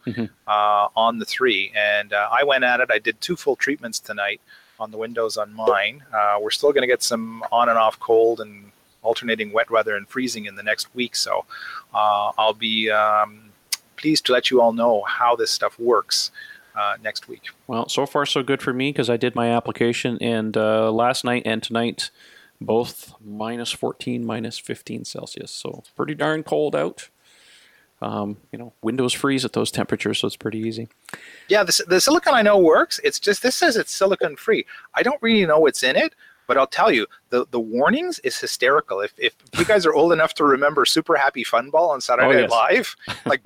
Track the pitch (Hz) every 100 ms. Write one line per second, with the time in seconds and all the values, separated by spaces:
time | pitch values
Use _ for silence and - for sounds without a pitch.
0 | - 117 110 _ - 104 104 104 101 -
1 | 113 117 107 - 127 98 98 107 104 104
2 | 101 104 107 120 143 135 123 123 123 107
3 | 117 - - 175 - 123 - 147 120 -
4 | - 104 101 104 _ - _ - 107 107
5 | 113 117 113 107 104 110 110 101 101 139
6 | - 110 104 104 107 - 143 139 123 123
7 | - 113 113 113 113 117 120 113 110 -
8 | - 113 113 113 107 101 101 _ _ _
9 | 113 117 120 113 104 107 117 113 107 104
10 | 98 131 127 113 104 98 104 107 - 123
11 | 120 - - 95 - - - - - 107
12 | 107 104 104 - 110 107 113 110 110 107
13 | 107 107 107 107 - _ - - _ -
14 | 151 156 - 123 - 127 117 113 120 107
15 | 98 - 120 120 110 - 104 - 117 107
16 | - - - - - - _ 107 104 110
17 | 110 - - 120 - - - 113 120 -
18 | 135 151 143 143 131 135 - 127 135 143
19 | 120 120 127 120 117 117 120 - 117 117
20 | 123 117 120 113 110 110 110 110 110 110
21 | 120 131 127 120 110 110 - 117 117 -
22 | - _ - - _ - 107 110 120 -
23 | - - 107 104 110 120 120 - 117 -
24 | - 123 113 113 113 - - 117 - 117
25 | - - - - - - - - - -
26 | 143 151 151 156 156 151 147 147 156 -
27 | - _ _ _ _ _ _ _ _ -
28 | 113 107 104 101 _ 113 120 _ 113 131
29 | 123 - 139 135 127 113 - - 104 107
30 | 104 - 110 - 110 110 113 110 113 _
31 | _ - - - - 208 185 - 170 180
32 | 269 339 - 247 208 202 170 185 339 -
33 | 147 - 202 202 247 - 339 226 151 -
34 | 196 190 170 139 - 180 - - - -
35 | 202 294 226 220 170 151 156 - 127 160
36 | 311 _ - _ - 123 135 - 214 131
37 | 101 - - 123 123 120 113 117 151 262
38 | 359 - 127 - 123 - 123 147 - 98
39 | 101 - 120 - _ - 175 214 165 151
40 | 170 160 156 - 147 135 143 151 120 160
41 | - 147 139 135 110 117 131 156 175 139
42 | - 123 127 143 107 117 135 220 - -
43 | - - 139 139